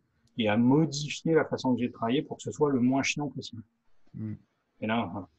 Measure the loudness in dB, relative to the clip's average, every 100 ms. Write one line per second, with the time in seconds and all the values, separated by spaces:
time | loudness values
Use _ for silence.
0 | -12 _ _ -2 2 4 6 6 4 0
1 | -6 -4 0 2 2 -2 0 0 -2 -4
2 | -2 -2 -2 -8 -8 -2 0 2 2 2
3 | 0 -2 -6 -8 -12 -14 -18 _ _ -20
4 | -18 -10 -8 -10 _ _ _ _ -4 -2
5 | -2 -8 -12